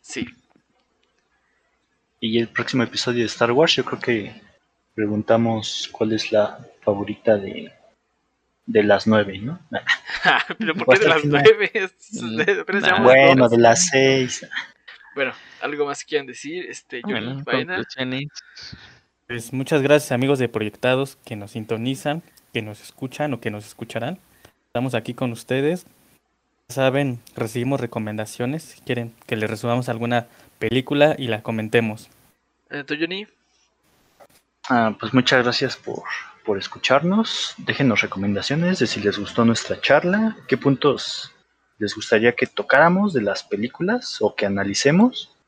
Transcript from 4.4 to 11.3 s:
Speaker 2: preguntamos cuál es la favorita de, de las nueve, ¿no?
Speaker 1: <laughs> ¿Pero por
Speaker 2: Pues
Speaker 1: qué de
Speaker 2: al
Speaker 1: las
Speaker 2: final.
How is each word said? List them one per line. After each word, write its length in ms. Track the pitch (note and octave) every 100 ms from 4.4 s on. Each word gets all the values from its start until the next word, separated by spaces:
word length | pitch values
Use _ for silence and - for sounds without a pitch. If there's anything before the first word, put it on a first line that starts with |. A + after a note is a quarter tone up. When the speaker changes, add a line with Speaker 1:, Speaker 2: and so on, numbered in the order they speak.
| _ _ _ _ _
Speaker 2:
preguntamos 920 | - G#2 G#2+ G#2+ A#2 A#2 A2+ G#2+ - -
cuál 200 | - A2
es 200 | A2 -
la 260 | A2 G#2 - - _
favorita 540 | - G2+ G2+ - - G#2+
de, 360 | G2 - - _ _ _ _ _ _ _ _ _ -
de 160 | A2+
las 220 | G#2 G2+ -
nueve, 300 | A2 G2+ F#2+
¿no? 200 | A2+ F3 _
Speaker 1:
<laughs> 880 | - - - - - F#3 C3 - F3+
¿Pero 160 | G#3+ D#3
por 80 | -
Speaker 2:
Pues 140 | G3
Speaker 1:
qué 60 | G#3+
de 40 |
Speaker 2:
al 40 | D#3+
Speaker 1:
las 60 |
Speaker 2:
final. 200 | D3